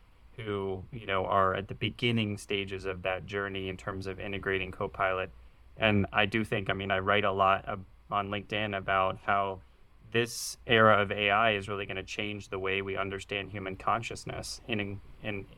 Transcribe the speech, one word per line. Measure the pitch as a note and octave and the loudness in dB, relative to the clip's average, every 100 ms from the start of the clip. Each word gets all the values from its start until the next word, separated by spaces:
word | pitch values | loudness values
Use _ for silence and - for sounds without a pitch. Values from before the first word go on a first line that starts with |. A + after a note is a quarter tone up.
| - - - - | -18 -20 -20 -12
who, | A2 G2+ G2 F#2+ F#2 | -6 -4 -4 -6 -8
you | A#2+ G2+ | -12 -2
know, | G2 F#2 | -2 2
are | G2+ F#2+ | 4 4
at | F#2+ G2 | 2 -4
the | |
beginning | - G#2+ - A#2+ A#2 G#2 G2+ | -4 -4 0 0 2 0 -4
stages | - G2+ G2 F#2+ | -2 -2 -2 -4
of | F#2+ F2+ | -6 -4
that | F#2 F#2 F#2+ | -2 -4 -4
journey | G2+ G2+ F#2+ F#2+ | -4 -2 -4 -6
in | F2+ | -6
terms | - F#2+ F#2+ | -6 -6 -6
of | F#2 | -6
integrating | G2+ G2 G2 F#2+ F#2 | -6 -4 0 0 -2
Copilot. | F#2 G2 - F#2+ F#2 F#2 - - - - - | -4 -6 0 0 0 -4 -8 -20 -20 -20 0
And | A2 G2+ F#2+ | 4 4 4
I | G#2+ G#2 | 2 2
do | A2+ | 2
think, | G#2+ A2 G2 | 0 -2 0
I | |
mean, | F#2+ G2 | -2 0
I | F#2+ | 0
write | F#2+ G2+ | 4 4
a | G2+ | 4
lot | G2 F#2+ G2 - | 4 4 4 0
ab-, | G2+ F#2+ - - | -8 -10 -20 -4
on | G#2 G2 | -2 -2
LinkedIn | G2+ F#2+ G#2 G#2+ G2 | -4 -4 -2 -2 -2
about | F#2+ F#2+ F#2+ F#2+ | 0 2 2 0
how | - G2+ G2 F#2+ - - - - - | 0 2 2 -4 -12 -20 -20 -20 -2
this | A2+ A#2+ - - - - | 0 0 -4 -8 -10 4
era | A#2 A2 G#2 | 8 8 8
of | G2+ | 4
A | G2+ G#2 | 0 2
I | G2+ A2+ | 4 4
is | G2+ F#2+ | 2 -2
really | G2+ G2+ | -6 -4
gonna | F#2+ | -6
change | F#2 - G#2 G#2 - | -6 -6 -6 -6 -8
the | G2 | -4
way | F#2+ F#2+ | 0 0
we | G2 F#2+ | -2 -4
understand | G2 F#2+ - G2+ F#2 | -4 -4 -6 -6 -6
human | G2+ F#2+ F#2+ | -8 -8 -4
consciousness. | - G#2+ A#2 G2+ - - - - - | 0 0 -2 -10 -8 -8 -8 -12 -4
And | A2 | -4
in, | G2+ G2+ - - | -4 -8 -12 -12
in, | A2+ G2+ F#2+ | -8 -8 -10